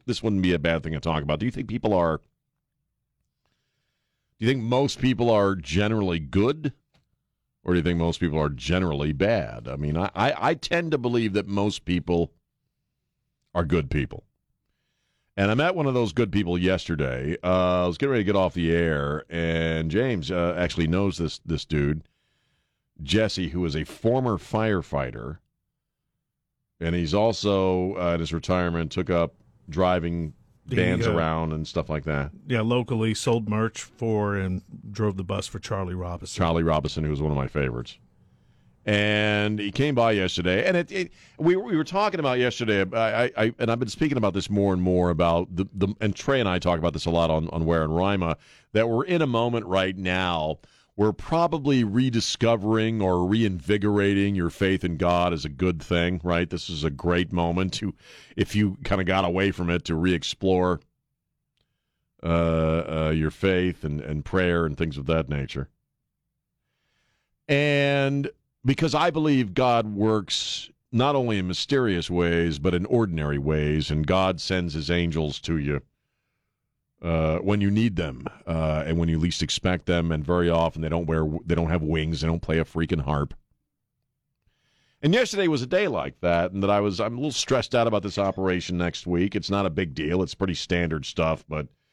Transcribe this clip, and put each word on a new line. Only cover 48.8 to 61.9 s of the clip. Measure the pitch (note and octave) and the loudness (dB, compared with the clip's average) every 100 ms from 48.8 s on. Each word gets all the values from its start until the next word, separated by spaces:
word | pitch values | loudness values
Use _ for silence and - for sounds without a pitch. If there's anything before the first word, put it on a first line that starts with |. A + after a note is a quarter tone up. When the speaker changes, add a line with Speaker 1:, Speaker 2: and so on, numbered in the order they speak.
| A#2 | 2
Speaker 1:
we're | A#2 C#3 | 0 0
in | F3 | 0
a | C#3+ | 2
moment | A#2 A#2+ A#2 F#2 | 2 0 -2 0
right | F#2+ F#2+ F#2+ | 0 0 -2
now | F2+ F#2 F#2 E2 D#2 D2+ - _ _ - | -2 0 0 0 -2 -6 -12 _ _ 0
where | G#2+ | 0
probably | F#2 - D#3+ E3+ D#3 C#3+ C3+ A2 | 0 -2 0 2 0 2 2 2
rediscovering | A2 C3 A2+ - - A#2 A#2 G#2 A2 A2 A2+ | 2 2 0 -2 0 2 2 2 2 2 0
or | F#2+ F2+ F2+ | 2 2 2
reinvigorating | A2 G#2+ F2+ D2 G#2 G#2 G#2 G2+ G2 G2+ F#2+ | 2 2 0 0 0 2 4 4 4 2 2
your | E2+ | -2
faith | - F#2+ F#2+ | 0 2 2
in | F2+ D#2+ | 0 0
God | F2 F2 F2 | 2 2 2
is | E2 D2+ | -2 -6
a | |
good | C2+ F2+ E2+ | -2 -2 -2
thing, | - F2 F2 F2+ F2 | -2 0 0 -2 0
right? | E2+ E2+ | 0 0
This | E2+ - | -4 -8
is | D#2+ | -4
a | D#2 | -4
great | C#2 F2 F2 F2 | -2 2 2 2
moment | F2 E2+ F2 F#2 - | 0 0 0 -2 -4
to, | G2 - - - - - | -8 -8 -18 -20 -12 -4
if | - | -2
you | G#2 G#2 F#2+ | 2 0 0
kinda | - G2 F2+ | -2 -2 2
got | F#2+ | 2
away | F2+ F#2 G2 | 2 2 2
from | F2+ F2 | 0 0
it, | E2+ - | -2 0
to | D#2+ | 0
re-explore, | F2+ E2+ - - G2 F#2 F2+ E2+ - _ _ _ _ _ _ _ _ _ _ | 2 0 -2 -2 0 2 2 0 -6 _ _ _ _ _ _ _ _ _ _